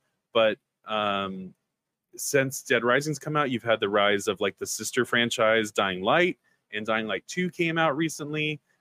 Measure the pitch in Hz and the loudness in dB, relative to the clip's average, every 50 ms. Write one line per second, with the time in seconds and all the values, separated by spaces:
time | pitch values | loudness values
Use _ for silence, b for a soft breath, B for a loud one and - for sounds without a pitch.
0 | _ _ _ _ _ _ - 117 110 110 101 - _ _ _ _ _ - 110 107 | _ _ _ _ _ _ 2 2 4 4 2 0 _ _ _ _ _ -6 -4 -2
1 | 104 104 101 98 98 98 95 95 92 90 - _ _ _ _ _ _ _ _ _ | 0 0 0 0 -2 -4 -6 -8 -12 -14 -16 _ _ _ _ _ _ _ _ _
2 | _ _ - 117 - - - 139 135 135 131 - - - 131 117 113 123 123 139 | _ _ -14 -10 -8 0 0 0 0 0 -4 -8 -2 0 0 2 4 2 2 2
3 | 143 156 147 - - 156 151 151 147 131 127 110 - 117 113 107 - 101 104 104 | 0 -2 -6 -6 -6 -4 -2 0 0 0 -2 -2 0 0 0 0 2 2 2 4
4 | 101 101 104 101 95 110 98 - 104 98 - - 101 - - - 113 - - 127 | 4 4 4 2 0 -2 -2 0 -2 -2 -2 -4 -8 -8 -8 -6 -8 -4 0 0
5 | 120 - - 120 120 117 - - 113 110 110 113 107 101 - - 101 95 92 90 | 0 2 2 2 2 0 2 2 4 4 4 4 2 0 0 0 0 0 -2 -2
6 | 92 107 139 170 175 185 - - _ _ _ _ _ _ - 107 107 113 110 110 | 0 2 4 4 4 2 0 -4 _ _ _ _ _ _ -10 -8 -4 -2 -2 -2
7 | 110 107 98 90 - - - 180 180 180 - - 170 165 160 165 160 160 131 147 | -2 -4 -6 -6 -6 -8 -6 -4 -4 -4 -2 -2 -2 -2 0 2 0 0 0 0
8 | 165 156 - - 151 143 151 156 151 151 151 143 - _ _ _ | -2 -4 -4 -6 -8 -8 -6 -4 -4 -4 -4 -6 -10 _ _ _